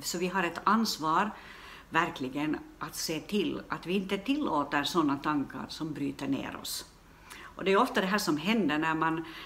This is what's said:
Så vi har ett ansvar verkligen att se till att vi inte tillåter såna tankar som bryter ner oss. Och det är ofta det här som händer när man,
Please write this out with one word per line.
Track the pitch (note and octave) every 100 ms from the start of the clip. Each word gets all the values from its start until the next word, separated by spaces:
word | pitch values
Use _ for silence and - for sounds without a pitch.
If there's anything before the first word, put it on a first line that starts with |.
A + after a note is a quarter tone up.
Så | - F3
vi | F3+
har | F#3+
ett | E3+ E3+
ansvar | - A3 A3 - D#3 E3 G#3 - - - - - -
verkligen | D#3+ E3 - C3 C#3+ D#3 - - -
att | D#3
se | - - D#3
till | - G#3 D3 B2+ -
att | D#3 D#3+
vi |
inte | G3 F#3 G3
tillåter | B3 C#4+ C#4 D#3 C#3 D3
såna | C#3+ F3 D3+ C#3
tankar | D#3+ D3 B2 C#3 D3
som | - D#3+
bryter | C#3 C#3 C#3 C#3
ner | C3+ A2 -
oss. | - - - - - - - - - -
Och |
det | F3+
är | G3
ofta | B3+ -
det | F#3+
här | G#3
som | F3+ D3
händer | F3 A3+ D#3 D3+
när | D#3+
man, | D#3+ D#3+ D#3+ D#3+ -